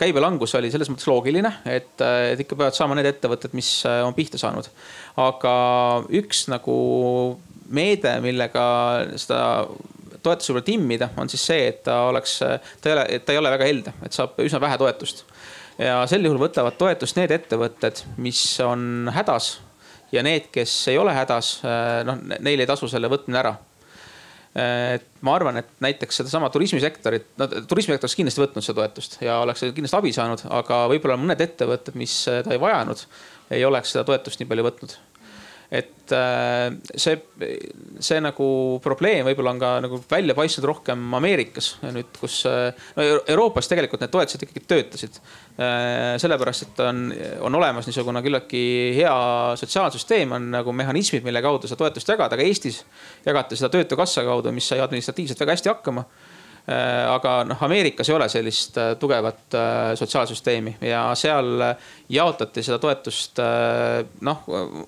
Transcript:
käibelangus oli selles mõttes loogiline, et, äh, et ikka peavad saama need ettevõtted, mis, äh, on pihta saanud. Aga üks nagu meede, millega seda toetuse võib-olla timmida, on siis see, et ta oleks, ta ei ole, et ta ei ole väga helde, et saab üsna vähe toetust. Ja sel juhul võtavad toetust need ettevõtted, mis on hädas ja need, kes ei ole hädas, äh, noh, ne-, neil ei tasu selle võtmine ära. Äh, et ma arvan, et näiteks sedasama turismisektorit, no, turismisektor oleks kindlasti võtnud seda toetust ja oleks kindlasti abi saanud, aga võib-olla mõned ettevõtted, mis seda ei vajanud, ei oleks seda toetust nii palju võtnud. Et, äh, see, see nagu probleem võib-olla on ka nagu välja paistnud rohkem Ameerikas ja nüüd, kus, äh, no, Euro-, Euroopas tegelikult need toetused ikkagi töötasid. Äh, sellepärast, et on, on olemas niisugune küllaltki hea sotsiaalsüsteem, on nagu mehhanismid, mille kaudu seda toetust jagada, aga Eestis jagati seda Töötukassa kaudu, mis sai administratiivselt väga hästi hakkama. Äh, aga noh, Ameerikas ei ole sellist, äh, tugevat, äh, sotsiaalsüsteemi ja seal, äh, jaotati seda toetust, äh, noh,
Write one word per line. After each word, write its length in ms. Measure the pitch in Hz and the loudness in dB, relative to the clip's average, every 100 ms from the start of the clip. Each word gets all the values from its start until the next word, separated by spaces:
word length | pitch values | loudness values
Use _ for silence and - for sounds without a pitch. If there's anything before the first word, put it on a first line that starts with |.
käibelangus 540 | 175 143 165 160 117 127 | 2 4 2 0 0 0
oli 140 | 120 | 0
selles 160 | 147 139 | -2 -4
mõttes 180 | 127 - | -2 2
loogiline, 400 | 123 127 165 220 208 120 | 2 4 0 0 -4 -4
et, 240 | 127 - - | -4 -4 -2
äh, 300 | 123 123 120 | 2 2 2
et 80 | 123 | 0
ikka 160 | 135 139 | -2 0
peavad 220 | 139 - | 0 2
saama 180 | 147 143 | 0 2
need 140 | 139 | 0
ettevõtted, 420 | 139 123 120 135 127 | 0 -2 -2 -4 -4
mis, 100 | - - | -2 0
äh, 160 | 123 120 123 | 0 0 0
on 100 | 123 | -2
pihta 240 | 151 120 | -4 -4
saanud. 300 | 110 110 107 - - - - - | -4 -4 -8 -16 -20 -20 -10 0
Aga 320 | 131 - 127 123 123 123 123 120 - 202 | 0 2 2 4 4 4 4 2 0 -2
üks 240 | 208 - - | 0 -4 -2
nagu 300 | 123 - 127 123 123 123 123 123 123 - - - | -4 0 0 2 2 2 2 0 -4 -14 -20 -6
meede, 460 | 135 190 202 135 120 | 0 2 2 2 0
millega 400 | 123 123 117 120 120 120 120 120 - - | 0 0 0 2 2 4 2 0 -2 -6
seda 220 | - 123 120 117 101 - - - - - | -2 0 2 2 -2 -8 -16 -20 -20 -4
toetuse 320 | 165 170 - | 0 0 0
võib-olla 120 | 123 196 | -2 0
timmida, 400 | 226 135 117 123 - | 0 2 0 -2 -4
on 80 | 139 | -6
siis 160 | - - | -4 0
see, 180 | 160 120 | 2 2
et 140 | - | 0
ta 160 | - 120 123 | 0 2 2
oleks, 300 | 123 - - | 2 -2 -2
ta 480 | 135 127 - - 156 | 0 -2 -6 -4 0
ei 60 | 151 | 2
ole, 80 | 131 - | 2 -2
et 80 | - | 0
ta 60 | |
ei 80 | 147 | 2
ole 100 | 147 | 4
väga 160 | 135 135 | 4 2
helde, 240 | 139 101 - - | 2 -4 -12 -8
et 80 | - | -4
saab 220 | 127 - | -4 0
üsna 220 | 147 143 | 0 2
vähe 160 | 143 127 | 2 4
toetust. 460 | 131 - - - - - - - - - | 2 2 -8 -10 -18 -20 -20 -20 -16 -4
Ja 220 | 123 123 127 | 0 2 2
sel 140 | 190 | 2
juhul 160 | 165 135 | 2 2
võtavad 380 | 160 - 120 - | 2 2 0 2
toetust 380 | 185 175 143 180 | 0 0 -2 0
need 140 | 170 | 2
ettevõtted, 720 | 165 - 113 117 - 113 - - 113 | 0 0 -2 -2 0 -2 -2 -14 -6
mis 240 | 123 - - - | -4 -2 -2 0
on 480 | 123 120 120 120 120 | 0 0 -2 -4 -2
hädas 460 | 139 208 117 - - - _ - - - | 0 0 0 -2 -8 -18 _ -20 -20 -2
ja 100 | 120 | 0
need, 240 | 143 160 - | 2 0 -2
kes 220 | 135 120 - - | -2 0 0 2
ei 100 | 139 | 4
ole 140 | 202 | 4
hädas, 440 | 135 131 117 - - | 2 2 0 0 -4
äh, 360 | 131 117 117 117 120 | -2 0 0 0 -2
noh, 80 | 131 | -4
ne-, 160 | - - | -6 -4
neil 240 | 143 143 | 0 2
ei 40 | 127 | 2
tasu 200 | 139 120 | 0 -2
selle 200 | 120 117 | -2 0
võtmine 280 | 143 - 123 | 0 0 0
ära. 100 | 120 104 - _ - - - - - - - - | 0 -4 -14 _ -20 -20 -20 -20 -20 -20 -10 -4
Äh, 380 | 123 123 123 123 | -2 0 -2 -4
et 120 | - - 135 | -6 -6 0
ma 80 | 170 | 2
arvan, 240 | 151 120 | 2 -2
et 80 | - - | -8 -4
näiteks 380 | 135 139 - - | -2 -2 -4 -4
sedasama 260 | 127 160 143 | -2 -2 0
turismisektorit, 760 | 147 202 139 147 - 113 110 - - | 0 0 2 -2 -2 -2 -2 -4 -6
no, 80 | 135 - 113 | -4 -4 -2
turismisektor 400 | 180 202 139 131 | 0 0 0 -2
oleks 80 | - | 0
kindlasti 260 | 147 143 139 | 0 2 0
võtnud 180 | 110 | 0
seda 160 | - 107 | -4 -2
toetust 360 | 110 - - - | -2 -4 -14 -6
ja 140 | 120 117 | -2 0
oleks 220 | 120 120 127 | 0 -2 -4
kindlasti 320 | 139 143 190 | -4 0 0
abi 140 | 180 120 | 2 0
saanud, 300 | 117 113 - 120 | -2 -4 -2 -4
aga 260 | - 120 120 | 2 2 4
võib-olla 240 | 147 139 127 | 2 2 0
mõned 240 | 165 180 | 0 0
ettevõtted, 540 | 170 - 120 123 - 123 | 0 0 -2 -2 -6 -8
mis 160 | 123 - | -4 -2
seda 320 | - 123 165 123 | 0 -2 0 0
ei 60 | |
vajanud, 420 | 185 180 110 110 - - - - - | 2 0 0 -6 -10 -20 -20 -20 -4
ei 140 | 123 131 | 2 2
oleks 260 | 131 - | 2 0
seda 120 | 123 135 | -2 2
toetust 320 | 131 - - | 0 -2 -10
nii 100 | 123 | -4
palju 160 | 113 120 | 0 0
võtnud. 260 | - - - _ _ - - - - - | -2 -18 -18 _ _ -20 -20 -20 -20 -6
Et, 440 | 127 - - - 127 | -4 -6 -12 -2 0
äh, 540 | 127 123 120 123 123 - - - | 2 0 0 0 -2 -4 -10 -2
see, 220 | 165 156 - - 58 - - - - - | 0 0 -4 -10 -8 -8 -10 -16 -18 -8
see 160 | - 160 | -2 0
nagu 200 | 151 - 135 131 131 127 | 0 0 0 2 0 -2
probleem 460 | 143 135 185 185 131 | -2 0 2 4 2
võib-olla 240 | 139 123 | 2 0
on 60 | 123 | 0
ka 120 | 127 123 | 0 0
nagu 140 | 127 127 - | -2 -6 -2
välja 240 | 165 170 | 0 2
paistnud 320 | 131 160 - | 2 2 0
rohkem 380 | 139 151 - 123 120 127 | -2 -2 -4 -4 -2 0
Ameerikas 560 | 175 175 113 - - - | 2 2 0 -4 -6 -6
ja 80 | 127 | -8
nüüd, 160 | 123 123 - | -8 -10 -8
kus, 160 | 120 - 127 | -6 -2 0
äh, 220 | 123 123 - - - | 0 -2 -4 -10 0
no, 80 | |
Euro-, 160 | 147 147 - | 4 4 4
Euroopas 340 | 160 226 - - | 4 4 2 0
tegelikult 320 | 170 139 - | 0 0 -2
need 140 | - | 0
toetused 320 | 180 156 - - | 0 0 -2 -10
ikkagi 160 | - | -10
töötasid. 540 | - 160 - - - - - - - - | 2 2 2 -8 -14 -16 -20 -20 -16 -4
Äh, 540 | 123 120 120 120 120 120 | -2 0 0 0 0 0
sellepärast, 400 | 170 143 123 123 - | 2 2 0 -2 -8
et 100 | - 123 | 0 0
on, 160 | 123 123 - 78 - 120 | 0 -4 -6 -8 -4 0
on 80 | 151 | 2
olemas 240 | 156 117 | 2 0
niisugune 380 | 120 127 120 123 | -4 -4 -2 -2
küllaltki 380 | 135 131 - 127 123 123 123 127 | 0 -2 -2 -2 0 2 2 2
hea 160 | 165 127 123 120 120 120 | 4 4 2 2 0 -2
sotsiaalsüsteem, 720 | - 190 175 127 - 226 135 123 | -2 0 0 -2 0 0 2 -2
on 100 | 120 123 | -2 -2
nagu 160 | 120 | -2
mehhanismid, 540 | 123 135 147 202 139 123 | -2 0 0 0 -2 -2
mille 180 | 117 | 0
kaudu 240 | 139 139 135 | 2 0 -2
seda 140 | 123 | -2
toetust 300 | 156 131 - 214 | -2 0 -2 2
jagada, 220 | 120 120 | 2 2
aga 80 | 165 | 2
Eestis 320 | 202 131 113 - - - - 160 | 2 -4 -8 -14 -20 -20 -6 0
jagati 320 | 143 - 113 | 0 0 -2
seda 80 | 127 180 | 2 2
Töötukassa 480 | 147 135 180 - | 2 0 0 0
kaudu, 300 | 123 123 117 123 | 0 0 0 -2
mis 160 | - | -2
sai 80 | 127 | 0
administratiivselt 640 | 127 123 127 156 147 120 | 0 -2 -6 -6 -6 -2
väga 140 | 143 180 | 0 2
hästi 160 | 190 | 0
hakkama. 340 | - 147 123 123 _ - - - - - | -2 -2 -6 -8 _ -20 -20 -20 -14 -4
Äh, 380 | 123 123 123 120 | -2 0 0 2
aga 380 | 127 131 127 117 | 2 2 2 0
noh, 80 | 127 | -2
Ameerikas 460 | 147 196 160 - 120 | 0 2 2 0 0
ei 20 | |
ole 140 | 156 113 | 2 2
sellist, 460 | 117 113 - - 123 | 0 -2 -2 -2 -2
äh, 140 | 113 117 | 0 0
tugevat, 460 | 143 120 110 - - 120 | 2 2 0 -4 -4 -2
äh, 380 | 113 117 113 113 | 0 0 0 -2
sotsiaalsüsteemi 800 | 113 139 113 113 - 117 110 110 | 0 0 0 -2 -2 0 -2 -6
ja 220 | 117 117 117 120 | -2 0 0 0
seal, 380 | 156 147 123 120 | 2 2 0 0
äh, 220 | 120 120 - - - | 0 -2 -8 -20 -2
jaotati 480 | 135 170 151 110 131 123 | 2 2 0 -4 -4 -2
seda 100 | 120 | 0
toetust, 580 | 151 160 131 - - - | 0 -2 -4 -8 -6 -2
äh, 640 | 120 117 117 120 117 117 120 - | 0 2 0 0 0 -2 -4 -6
noh, 220 | 139 151 - 92 87 80 | -6 -4 -4 -6 -6 -10